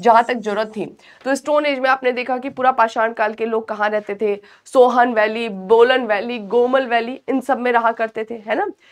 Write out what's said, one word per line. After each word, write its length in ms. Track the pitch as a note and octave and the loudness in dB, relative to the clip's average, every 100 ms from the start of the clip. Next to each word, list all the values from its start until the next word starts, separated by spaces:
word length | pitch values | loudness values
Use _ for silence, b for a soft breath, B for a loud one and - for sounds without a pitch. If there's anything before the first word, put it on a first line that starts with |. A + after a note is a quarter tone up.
जहां 220 | A3+ A3+ | 4 4
तक 120 | A#3+ | 4
जरूरत 340 | B3 G#3 G3+ G#3+ A3 | -2 -4 -4 -4 -6
थी। 200 | D#3 - b b | -10 -12 b b
तो 100 | B3 | -4
स्टोन 320 | C4+ D4+ D4 D4 | -4 0 0 2
एज 120 | C4 | 0
में 120 | C4 | 0
आपने 220 | C4 B3+ | 0 0
देखा 260 | B3 B3 B3+ | -2 -2 -4
कि 120 | C4+ | -6
पूरा 220 | - B3+ | -2 0
पाषाण 400 | B3+ A3+ A#3+ A3+ | 2 0 0 -2
काल 220 | A3+ G#3+ | -2 -4
के 120 | A3 A3+ | -4 -4
लोग 220 | A3 A3+ | -4 -4
कहाँ 220 | G#3 G#3+ | -4 -2
रहते 240 | G#3+ G#3 | -2 -6
थे, 280 | G3 G#3+ G3+ b b | -4 -2 -4 b b
सोहन 500 | b C4+ B3 B3 B3 | b 4 6 4 2
वैली, 340 | A3 G#3+ A3 A#3 | 2 0 -2 -6
बोलन 580 | F#3+ F#3+ A3+ A#3+ C4 A3+ | -6 2 4 6 4 0
वैली, 320 | G3+ A#3+ A#3+ | -4 -4 -8
गोमल 480 | G3 A#3+ B3 C4+ B3 | -2 0 2 0 0
वैली, 340 | A#3 A#3 C4 - | -2 -2 -8 -4
इन 120 | C4 | -4
सब 180 | C4 A#3 | -2 -2
में 140 | B3 | 0
रहा 200 | A#3+ A#3 | 0 0
करते 320 | A#3+ A3+ A3 | -2 -6 -6
थे, 100 | A3+ | -10
है 200 | A#3 A3 | -10 -6
ना। 140 | B3+ G4+ - b | -4 -4 -8 b